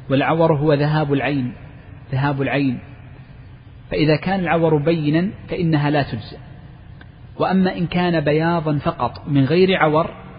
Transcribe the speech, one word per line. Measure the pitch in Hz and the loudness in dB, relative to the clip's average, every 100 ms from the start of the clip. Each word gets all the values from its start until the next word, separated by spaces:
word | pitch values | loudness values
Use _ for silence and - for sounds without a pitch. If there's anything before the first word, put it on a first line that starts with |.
| - | -2
والعور | 135 131 165 165 147 | 0 2 2 2 2
هو | 151 | 2
ذهاب | 143 147 156 147 | 2 2 0 0
العين، | 139 127 143 123 98 - - - - - | 0 0 -2 -4 -6 -16 -20 -20 -20 -6
ذهاب | 131 143 139 | -2 0 0
العين، | 135 135 135 120 - - - - - - - - - - - | 0 0 0 -2 -8 -18 -20 -20 -20 -20 -20 -20 -20 -20 -6
فإذا | 170 156 151 | 0 2 2
كان | 185 190 | 0 0
العور | 170 165 165 151 | 2 2 4 2
بيناً | 143 170 147 160 190 - - | 2 0 2 2 0 -4 -8
فإنها | - 165 151 143 | -2 0 2 2
لا | 143 | 0
تجزئ. | 135 113 - - - - - - - - - - - - | -2 -6 -10 -14 -18 -20 -20 -20 -20 -20 -20 -20 -12 -4
وأما | 170 190 185 190 | 0 2 2 0
إن | 165 | -2
كان | 180 180 165 | 0 0 0
بياضاً | 147 151 165 170 156 147 | 2 2 2 0 0 -2
فقط | 170 - 120 - - | -2 -2 -4 -6 0
من | 139 131 | 2 4
غير | 170 190 170 | 4 4 4
عور | 151 151 170 - - | 2 2 0 -6 -18